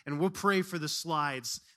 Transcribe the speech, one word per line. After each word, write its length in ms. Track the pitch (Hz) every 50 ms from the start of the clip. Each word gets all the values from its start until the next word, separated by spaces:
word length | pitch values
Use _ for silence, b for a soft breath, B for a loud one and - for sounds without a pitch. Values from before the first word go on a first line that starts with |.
| B
and 160 | 139 147 147
we'll 80 | 175 190
pray 320 | 185 - - 202 196 190
for 180 | 185 190 185 170
the 80 | 151 147
slides. 720 | - - - 170 160 151 147 143 135 131 120 - - b b b b